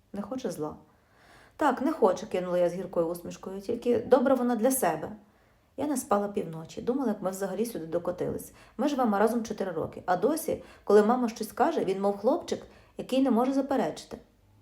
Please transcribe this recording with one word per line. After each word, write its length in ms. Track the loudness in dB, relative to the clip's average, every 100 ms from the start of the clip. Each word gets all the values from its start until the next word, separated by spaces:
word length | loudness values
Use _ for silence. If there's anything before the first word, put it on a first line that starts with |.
| _
не 100 | -12
хоче 280 | -10 -8 -8
зла". 260 | -6 -8 -10 -20 _ _ _ -20 -20 -20 0
"Так, 260 | 0 2
не 100 | -2
хоче", 340 | 2 2 2 -4
кинула 320 | -4 -2 2
я 100 | 2
з 60 |
гіркою 320 | 0 -4 -2 -2
усмішкою, 540 | -4 -10 -12 -12 -10
"тільки 380 | -6 -4 0 0
добра 360 | 4 4 6
вона 220 | 2 2 2
для 140 | 2
себе". 420 | 2 0 0 -6 -12 -20 _ _ _ _ -6
Я 100 | -2
не 100 | -2
спала 320 | 0 0 0
півночі, 540 | -4 -6 -10 -12 -6
думала, 260 | -4 0 -2
як 140 | -2
ми 80 | -4
взагалі 360 | -4 -4 -2 -4
сюди 200 | -6 -4
докотились. 680 | -2 -2 -4 -4 -6 -10 -20 -14 -2
Ми 120 | -2
живемо 300 | 2 2 4
разом 260 | 4 2
чотири 260 | -4 -6 -4
роки, 320 | -4 -6 -6 -2
а 100 | 2
досі, 460 | 2 0 -2 -6 -8 -8
коли 180 | 6 6
мама 260 | 8 4 0
щось 240 | -4 -8
каже, 320 | 0 2 2
він 160 | 0 0
мов 180 | 0 2
хлопчик, 440 | 2 0 -2 -6 -8 -20 -16 -14
який 240 | -2 2
не 80 | 4
може 220 | 4 4
заперечити. 680 | 0 0 0 0 -4 -14 -16 -18 _ _ _